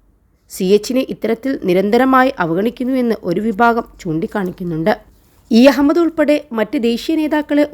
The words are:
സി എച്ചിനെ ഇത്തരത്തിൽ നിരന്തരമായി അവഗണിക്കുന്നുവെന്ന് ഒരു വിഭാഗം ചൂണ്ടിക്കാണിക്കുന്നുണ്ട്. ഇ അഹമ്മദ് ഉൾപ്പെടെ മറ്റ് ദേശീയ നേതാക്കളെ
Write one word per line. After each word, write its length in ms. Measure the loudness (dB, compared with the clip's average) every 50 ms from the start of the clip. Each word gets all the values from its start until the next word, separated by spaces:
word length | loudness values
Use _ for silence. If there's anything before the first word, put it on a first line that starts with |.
| _ _ _ _ _ _ _ _ _ _ -8
സി 100 | -4 0 2 2
എച്ചിനെ 260 | 2 2 -2 -4 -4 -2 -4 -6
ഇത്തരത്തിൽ 380 | -6 -4 -4 -4 -4 -4 -6 -6 -4 -2
നിരന്തരമായി 640 | 0 0 0 2 2 2 2 2 4 4 4 4 2 0 -2 -4
അവഗണിക്കുന്നുവെന്ന് 720 | -2 -2 -2 -2 -4 -4 -4 -4 -2 -2 0 0 0 -2 -2 -4 -4
ഒരു 140 | -4 -2 -2
വിഭാഗം 380 | -4 0 2 2 2 2 0 -4 -8 -18 -12
ചൂണ്ടിക്കാണിക്കുന്നുണ്ട്. 920 | -8 -6 -4 -4 -4 -4 -4 -4 -6 -6 -6 -8 -8 -6 -6 -2 -2 -2 -2 -2 _ _ _ _ _ _ _ _ _ 0
ഇ 100 | 4 6 6 6 6
അഹമ്മദ് 280 | 4 2 2 2 2 0
ഉൾപ്പെടെ 340 | 0 0 0 2 2 2 0 -2 -6 -4 -4
മറ്റ് 180 | -4 -2 -2 -2 -2 -2
ദേശീയ 260 | -2 -2 -4 -4 -2 -2
നേതാക്കളെ 440 | -2 -2 -2 -2 -2 0 0 0 0 0